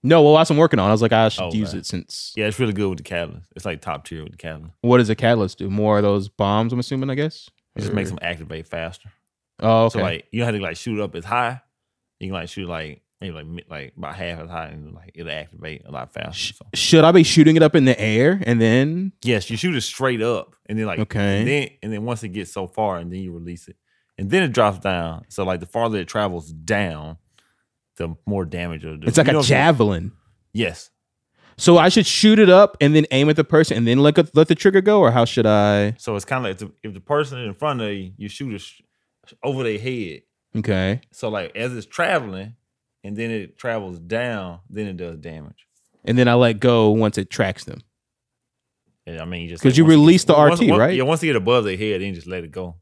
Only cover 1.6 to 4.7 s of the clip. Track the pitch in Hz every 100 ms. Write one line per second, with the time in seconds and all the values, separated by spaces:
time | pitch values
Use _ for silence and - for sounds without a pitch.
1.6 | 101 95 - 90 - - - - 107 101
2.6 | 120 101 101 87 71 87 85 80 - -
3.6 | 98 78 - 71 - 82 78 - 82 78
4.6 | 80